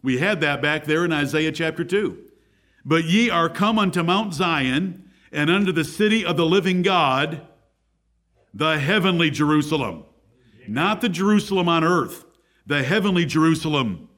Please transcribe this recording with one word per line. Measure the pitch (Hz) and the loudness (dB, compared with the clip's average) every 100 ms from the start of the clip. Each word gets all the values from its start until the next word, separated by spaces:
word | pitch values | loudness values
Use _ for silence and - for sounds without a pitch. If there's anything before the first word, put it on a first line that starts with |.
We | 131 127 | -2 -2
had | 180 202 | 0 0
that | 151 143 | -2 0
back | 147 151 147 | -2 -2 -2
there | 156 175 | 0 0
in | |
Isaiah | 156 139 151 156 | -2 0 0 -2
chapter | 156 160 160 | -2 -6 -4
two. | 170 196 185 - - _ _ _ _ _ | -2 -2 -2 -6 -20 _ _ _ _ _
"But | 135 160 165 | -2 0 2
ye | 196 233 | 2 4
are | 170 165 | 2 0
come | 165 208 220 | 0 0 2
unto | 196 175 | 0 0
Mount | 165 190 214 | 0 0 -2
Zion, | 151 175 156 131 131 190 175 - _ _ | -2 -2 0 0 -2 -4 -8 -20 _ _
and | 147 151 | -2 0
unto | 190 190 | 2 2
the | 165 156 | 0 -4
city | - 214 214 175 | 0 2 2 0
of | 165 | 0
the | 165 | 2
living | 190 185 180 | 2 2 0
God, | 180 180 147 131 156 160 - _ _ _ _ _ _ _ _ _ _ | 2 2 2 0 -2 -6 -16 _ _ _ _ _ _ _ _ _ _
the | 98 156 156 | -4 0 0
heavenly | 139 208 190 175 165 | 0 2 2 2 0
Jerusalem." | 131 147 151 147 160 117 85 73 _ _ _ _ - - | 2 2 2 2 -2 -4 -8 -16 _ _ _ _ -20 -8
Not | 113 175 214 | -2 -2 0
the | 240 | -2
Jerusalem | 165 196 208 208 190 175 | 0 2 2 2 0 2
on | 165 160 | 2 2
earth, | 180 98 - - _ _ _ - | 0 -2 -8 -20 _ _ _ -4
the | 143 | -2
heavenly | 131 202 202 180 165 | 0 0 2 0 0
Jerusalem | 151 160 160 160 147 120 87 - | 2 2 2 0 -2 -2 -6 -12